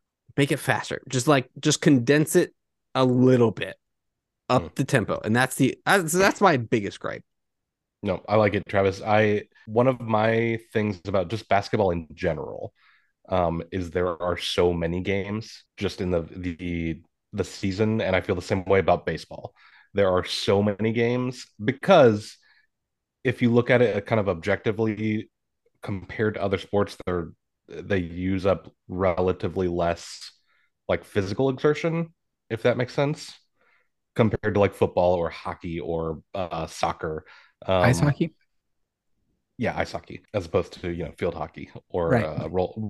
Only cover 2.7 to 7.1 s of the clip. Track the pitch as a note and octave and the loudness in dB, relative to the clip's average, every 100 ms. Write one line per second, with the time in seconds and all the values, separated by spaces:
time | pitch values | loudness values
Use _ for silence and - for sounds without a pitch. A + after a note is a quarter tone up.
2.7 | _ _ C3 C3 B2+ B2 B2+ A#2 F#2 F#2 | _ _ 0 2 4 6 6 4 0 -8
3.7 | - _ _ _ _ _ _ - B2+ D#2+ | -12 _ _ _ _ _ _ 0 0 0
4.7 | - C#3 C3 G2 - G#2 A#2 B2+ - B2+ | -6 0 0 0 -4 0 2 2 2 0
5.7 | - - G3 D#3+ F3 G3 - G3 C#3+ A2+ | 0 2 2 2 2 2 4 4 4 0
6.7 | A#2 F#2+ - - | -2 -2 -8 -10